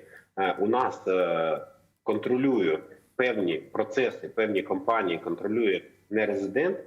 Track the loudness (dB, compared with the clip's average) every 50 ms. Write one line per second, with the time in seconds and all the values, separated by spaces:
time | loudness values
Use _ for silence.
0 | -8 -18 -20 -20 -20 _ _ -2 0 0 0 0 0 2 2 2 0 0 -4 -4
1 | -2 0 2 2 2 2 2 2 0 0 0 -2 -4 -8 -18 _ _ _ _ _
2 | -4 -2 -2 0 0 0 2 2 4 4 4 4 4 2 0 0 -2 -8 -20 -20
3 | -20 _ _ 0 0 0 0 0 0 0 -2 -2 -6 -6 -4 -4 -4 -2 0 2
4 | 2 2 0 -4 -10 -6 -2 0 0 2 2 0 0 -2 -4 -2 0 0 0 2
5 | 2 0 -2 -2 -4 -4 -4 -4 -4 -2 0 0 2 2 0 0 -2 -8 -20 _
6 | _ -4 0 0 0 0 0 -2 -2 -2 0 0 0 0 -2 -4 -6